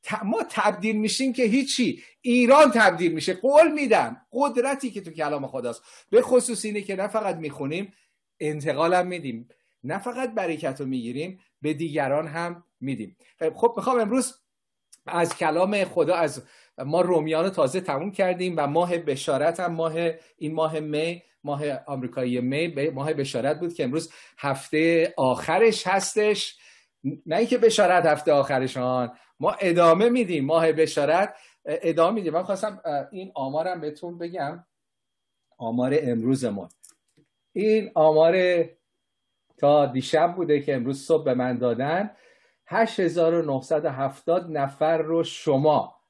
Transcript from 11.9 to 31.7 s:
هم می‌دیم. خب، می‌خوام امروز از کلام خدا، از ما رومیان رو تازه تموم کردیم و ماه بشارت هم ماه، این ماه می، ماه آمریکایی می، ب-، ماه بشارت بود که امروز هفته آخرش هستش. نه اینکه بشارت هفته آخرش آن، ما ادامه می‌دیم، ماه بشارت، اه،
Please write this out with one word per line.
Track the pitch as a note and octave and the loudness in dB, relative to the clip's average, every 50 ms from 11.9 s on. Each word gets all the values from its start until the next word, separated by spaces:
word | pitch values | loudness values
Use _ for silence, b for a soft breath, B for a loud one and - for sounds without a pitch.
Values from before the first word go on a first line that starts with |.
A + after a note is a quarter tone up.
| C#3+ D3+ C#3 C3 C#3 D3 D#3 | -2 -2 0 0 0 -2 -2
هم | D3+ C#3+ E3 E3+ F3 F3 E3+ _ _ _ _ | -4 -6 -8 -8 -8 -8 -12 _ _ _ _
می‌دیم. | - C3+ C3+ - G#2+ - _ b b b b b E3 D#3+ - | -8 -8 -6 -8 -8 -14 _ b b b b b -4 -4 0
خب، | - A3+ A#3 A#3 | 2 2 2 2
می‌خوام | G#3+ F3+ B3+ C4 B3 | 0 -2 0 0 0
امروز | A3 G#3 A#3 C4 B3 - - _ _ _ _ _ _ _ _ _ _ _ - _ _ | 0 0 0 0 -2 -2 -8 _ _ _ _ _ _ _ _ _ _ _ -20 _ _
از | - F3 E3+ E3+ E3 - | -6 -2 0 0 0 -2
کلام | - F3 D#3+ D3+ E3 F#3 G3 G#3+ G3+ F#3+ | -2 -2 0 2 2 0 0 0 -2 -2
خدا، | F#3 - F3 D#3 C#3+ F3+ | -2 0 -2 0 0 2
از | E3+ E3 D3+ C3 C3 b b b b b b b - | 0 0 -2 -2 -8 b b b b b b b -12
ما | C3+ C#3 D3+ F3 | -8 -2 0 0
رومیان | F3+ F3 F3+ D#3+ D3+ D#3 D#3 D#3 E3+ | 2 2 2 0 0 0 -2 0 0
رو | G3 | -2
تازه | F#3 - D#3 D#3+ D#3 F#3+ | 0 0 0 0 0 -4
تموم | F3+ F3+ C#3+ C3+ E3 G#3 | -4 -2 -4 -4 -4 -6
کردیم | F#3+ - G3 F3+ F3+ F3 F#3 F3+ F3 | -2 -2 0 0 0 -2 -4 -4 -2
و | D#3+ D3 | -2 -2
ماه | C#3 C#3+ E3 F3 F3 F3 E3+ | 0 2 0 0 0 -2 -2
بشارت | E3+ D3+ - - - - C#3+ C3 D3 E3 E3+ - | -2 -4 -4 -4 -2 -2 -2 0 0 0 0 -2
هم | F#3 E3+ | -4 -4
ماه، | E3+ E3 E3 D#3+ D#3 E3 E3+ E3+ E3 E3 B B B B | -2 -2 -4 -2 -2 -2 -2 -2 -4 -6 B B B B
این | E3+ D3+ D#3+ | -10 -8 -2
ماه | D#3+ D#3+ D#3 D#3 D#3 | -2 -2 -2 -2 -4
می، | D3+ D3+ D3+ D3+ D#3 E3 F3 F3 b b b b _ | -6 -4 -4 -4 -4 -4 -6 -8 b b b b _
ماه | - C#3+ C#3+ D3+ D3 C3+ B2+ - | -8 -6 -4 -4 -6 -6 -6 -8
آمریکایی | - C#3+ C3 B2+ A#2+ A#2+ C#3 B2+ B2 B2 B2 | -10 -8 -8 -8 -8 -6 -4 -4 -2 -2 -2
می، | B2 B2+ C3+ D3 E3 F3 | -2 -2 -2 -2 -2 -4
ب-، | D#3 C#3 C#3 D#3+ C#3+ | -4 -4 -4 -4 -4
ماه | C3 C#3 D3+ | -4 -4 -4
بشارت | D#3 D3 C3+ C3+ - B2 A2+ C#3 D3+ D3+ | -2 -2 -4 -4 -4 -4 -2 -2 -2 -2
بود | F3 E3 E3+ | -4 -8 -4
که | - D3+ | -4 -4
امروز | B2 C3+ D#3+ D#3+ - B B B B B B | -2 -2 -4 -6 -6 B B B B B B
هفته | - C#3+ C3+ C3+ - - - D3+ D#3+ E3 E3+ E3 E3 F3 - | -4 -4 -4 -4 -6 -4 0 2 2 4 4 2 2 0 0
آخرش | - C#3 C3 B2 - - - D#3 F#3+ A3+ A3+ G#3+ - - | 0 0 0 0 0 0 0 2 4 4 4 4 2 -2
هستش. | F#3 F#3+ G3 F#3+ - - G#3+ G#3+ G#3 G#3 G3 - - - b b b b b b b _ _ _ C3+ D#3 - _ | 0 0 0 -2 -2 -2 0 2 2 0 0 -4 -10 -10 b b b b b b b _ _ _ -8 -8 -8 _
نه | E3+ D#3 | -4 0
اینکه | F#3+ A#3 - B3 A#3+ | 0 0 2 2 4
بشارت | G#3+ A3+ - G#3 G#3 F3+ F#3 F3+ E3+ | 4 4 6 6 4 4 4 4 4
هفته | D#3+ D3+ D3 - E3 | 4 2 2 2 2
آخرش | D3+ C#3+ C#3 - C#3+ C3 C3 B2+ - | 4 4 4 2 0 -2 -2 -2 -4
آن، | C3 B2 B2+ B2+ B2+ B2 A#2 B B B B B _ | -4 -2 -2 0 0 -2 -4 B B B B B _
ما | C#3+ F3+ | -2 -2
ادامه | - - G3+ F#3 E3+ F3 E3+ E3 E3 F3+ G#3+ A#3+ | -2 0 0 0 4 6 6 6 6 6 4 2
می‌دیم، | A#3+ B3+ A#3 F3 F3 D3+ C3+ | 4 2 0 0 -2 -2 0
ماه | C#3 D#3+ E3 E3 D#3+ | 2 2 2 4 2
بشارت، | D#3 D3+ D#3+ D3+ - D#3 C#3+ C#3 D#3 F3+ G3+ - B B B B B B _ | 4 2 2 2 2 -2 0 2 2 2 2 0 B B B B B B _
اه، | - | -8